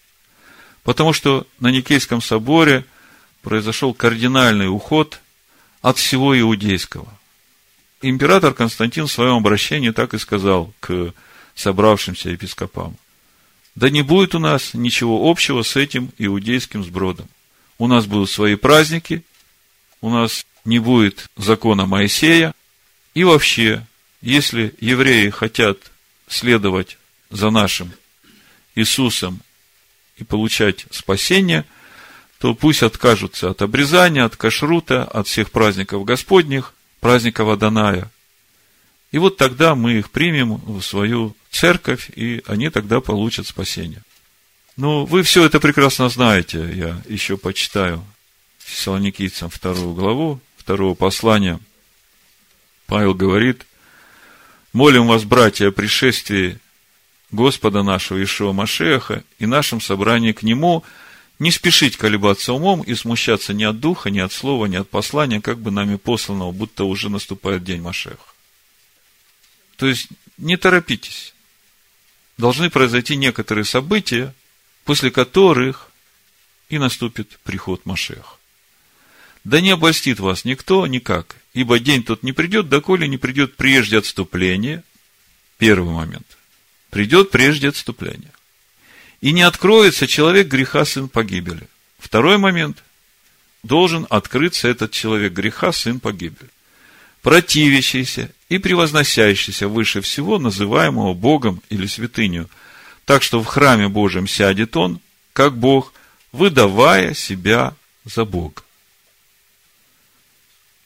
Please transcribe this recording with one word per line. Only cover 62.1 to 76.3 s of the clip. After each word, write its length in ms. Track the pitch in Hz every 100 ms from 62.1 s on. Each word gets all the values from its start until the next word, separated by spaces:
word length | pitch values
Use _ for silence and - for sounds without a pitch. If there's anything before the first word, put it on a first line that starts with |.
| 104 101 98 -
умом 300 | 131 185 175
и 120 | -
смущаться 580 | 117 117 117 - 107 -
ни 100 | 101
от 160 | 107 110
духа, 300 | 151 180 101
ни 100 | 101
от 120 | 92
слова, 340 | - 131 131 104
ни 100 | 92
от 120 | 98
послания, 520 | 101 - 147 143 104
как 180 | 113 117
бы 120 | 110
нами 260 | 101 101 101
посланного, 560 | - 117 - 98 90
будто 320 | 92 107 -
уже 260 | 98 98 98
наступает 540 | 101 - 98 98 95
день 160 | 90 87
Машеха». 460 | 87 87 - - _ _ _ _ _ _ _ _ _ _ _ _ _ _ _ -
То 100 | 135
есть, 220 | 123 - - _ -
не 180 | 160 180
торопитесь. 800 | 185 180 - 117 - - - _ _ _ _ _ _ _ _ _ _ -
Должны 320 | 120 127 170
произойти 460 | 139 127 123 120 143
некоторые 480 | 135 117 - 107
события, 680 | 104 127 147 214 - 120 135 - _ _ _ _
после 260 | - 147 127
которых 800 | 131 123 190 190 127 131 - - _ _ _ _